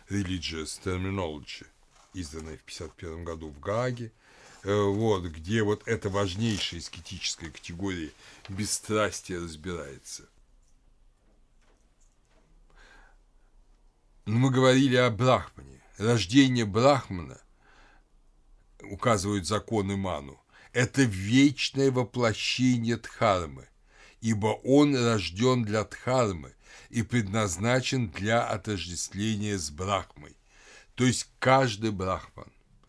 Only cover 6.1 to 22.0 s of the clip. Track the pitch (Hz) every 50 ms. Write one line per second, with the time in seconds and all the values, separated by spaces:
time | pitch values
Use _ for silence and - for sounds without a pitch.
6.1 | 95 101 104 98 87 98 113 117 107 92 - - - 85 76 - - - 82 -
7.1 | 92 85 - - - - 85 80 69 - - - 87 85 98 98 92 87 80 71
8.1 | - _ - - - - - - 98 92 107 95 - - - - 107 107 104 98
9.1 | 87 - - - 92 87 85 85 78 76 76 92 87 82 73 69 67 64 - -
10.1 | - - - _ _ _ _ _ _ _ _ _ _ _ _ _ _ _ _ _
11.1 | _ _ _ _ _ _ _ _ _ _ _ _ _ _ _ _ _ _ _ _
12.1 | _ _ _ _ _ _ _ _ _ _ _ _ _ - - - - - - -
13.1 | - _ _ _ _ _ _ _ _ - _ _ _ _ _ _ _ _ _ _
14.1 | _ _ _ - 107 117 131 135 127 127 131 131 127 131 139 135 123 123 127 123
15.1 | 113 95 123 127 123 104 87 - - - 65 67 65 - _ _ _ - 98 110
16.1 | 120 113 95 85 107 139 135 131 127 120 117 104 92 110 120 139 143 131 - -
17.1 | 101 90 85 - - - - _ _ _ _ _ _ - - - _ - _ _
18.1 | _ _ _ _ _ _ _ _ - _ _ _ _ _ 101 101 101 92 - 123
19.1 | 113 101 87 101 104 101 87 - 107 104 - - 113 107 98 95 101 98 98 92
20.1 | 85 73 71 69 67 - _ _ _ - - - _ 120 127 - - 135 139 120
21.1 | 98 92 95 101 117 131 139 147 131 - - - - 135 139 135 131 127